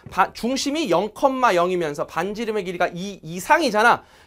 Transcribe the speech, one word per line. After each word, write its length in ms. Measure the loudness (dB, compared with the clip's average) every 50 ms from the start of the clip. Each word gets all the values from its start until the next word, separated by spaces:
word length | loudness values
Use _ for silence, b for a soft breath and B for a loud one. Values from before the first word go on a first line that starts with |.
| b b
바-, 200 | -2 -2 -2 -2
중심이 600 | -2 -4 -4 -2 -2 -2 -2 -2 -2 -2 0 2
영, 200 | 2 0 0 -2
영이면서 960 | -2 0 0 2 2 2 2 2 4 2 2 2 0 0 -2 -2 -4 -6 -8
반지름의 580 | -6 -4 -4 -4 -4 -4 -6 -6 -4 -4 -4 -4
길이가 240 | -4 -2 -2 -2 -2 -2
이 260 | -6 -10 -10 -12 -12 -12
이상이잖아. 800 | -10 -10 -4 0 2 4 4 4 2 2 4 4 4 4 2 b b b b b